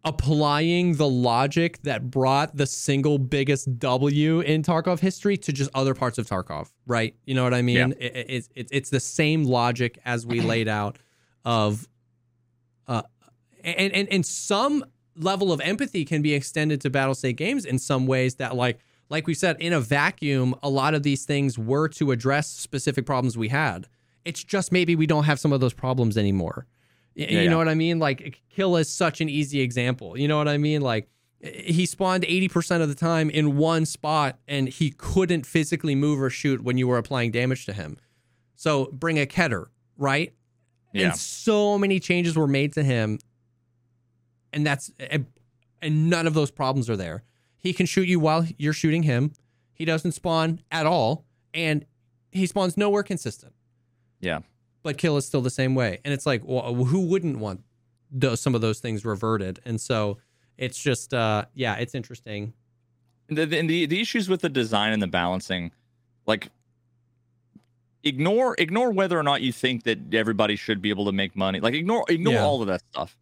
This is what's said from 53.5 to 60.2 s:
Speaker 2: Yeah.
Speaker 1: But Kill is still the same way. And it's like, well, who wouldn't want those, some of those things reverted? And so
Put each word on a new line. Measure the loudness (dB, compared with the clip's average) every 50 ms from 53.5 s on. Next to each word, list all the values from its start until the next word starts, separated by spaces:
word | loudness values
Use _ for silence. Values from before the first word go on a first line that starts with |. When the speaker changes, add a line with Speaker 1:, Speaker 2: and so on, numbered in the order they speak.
| _ _ _ _ _ _ _ _ _ _ _ _ _ _
Speaker 2:
Yeah. | -4 -4 -4 -4 -6 _ _ _ _ _ _ _
Speaker 1:
But | _ -6 -4 0
Kill | 0 2 2
is | 2 0
still | 0 -2 0
the | 0 0
same | -2 0 0 0 2
way. | 2 0 0 -2 -4 _
And | -6 -6
it's | -2 0
like, | -2 -2 -2 -2
well, | -2 -4 -4 -2 -2
who | -2 0 2 2 2 2 2 2
wouldn't | 0 0 0 -2 -4 -4
want | -6 -6 -6 -8 -12 _ _ _ _ _ _ _ _ _
those, | -4 0 0 0 0 0
some | 0 2 2
of | 2
those | 2 0 0 -2
things | -4 -6 -6 -4 -4
reverted? | -4 -4 -2 0 0 0 0 -2 -6 -8 -10 _
And | -6 -6 -6
so | -2 -2 0 0 0 -2 -4 -6